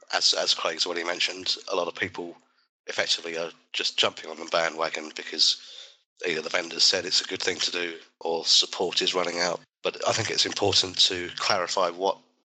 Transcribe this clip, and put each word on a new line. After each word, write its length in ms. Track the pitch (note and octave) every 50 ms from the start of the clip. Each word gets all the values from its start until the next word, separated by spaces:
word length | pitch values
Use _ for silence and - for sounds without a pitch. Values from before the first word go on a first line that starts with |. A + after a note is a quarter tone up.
| - - -
As, 200 | F2 - - -
as 200 | E2 F2+ - -
Craig's 320 | - - F2 E2 - -
already 180 | F2+ F2 E2+ E2
mentioned, 520 | F2 F2+ F2 - - - F#2 F2+ - - - - -
a 40 | G2
lot 120 | F#2 F2 E2+
of 80 | -
people 400 | - G2+ F#2 - - F2 E2+ E2 - _ _ _ _ _ _ _ _ _ F2+
effectively 500 | F#2 - F2+ - - - - E2+ E2 E2
are 140 | E2+ E2 - _ _ _ -
just 240 | - F2+ - - -
jumping 320 | A2+ G#2 F#2 - - D#2+
on 80 | D#2+ D#2+
the 80 | E2
bandwagon 680 | E2 F2 E2+ E2 E2 D2+ D#2+ D#2+ D#2 - D#2+ D#2 D#2 -
because 460 | - - - D#2+ D#2+ - - - - - - - - - - - _ _ _ _ - - F2+
either 140 | D#2+ D#2
the 80 | D#2 D#2
vendor 300 | - F2+ E2+ E2 E2 E2+
said 260 | - - G2 F#2 F2
it's 160 | F#2 - -
a 60 | - -
good 140 | F#2+ -
thing 160 | - F#2+ F2 E2+
to 120 | - -
do 220 | - F2 F2 E2+ E2 E2 - - _ -
or 240 | - E2 E2 E2 D#2+
support 560 | - - - - - - - F#2+ E2+ - -
is 120 | F#2 F2 F2+
running 260 | F#2 F2 F2 E2+ F2
out. 200 | F2 F2 E2 - - _ _ _ -
But 220 | F2+ - - - -
I 60 | -
think 180 | - G#2+ F2
it's 140 | - - -
important 520 | F#2+ - - G#2 G2+ G#2 - - F#2 F2+ -
to 300 | - - F#2+ F2+ F2 E2 - -
clarify 520 | - - G#2+ F#2+ F2 E2+ - G2 F2+ F2
what 280 | F2 F2+ F#2+ F#2+ F2+ - _ _ _ _ _ _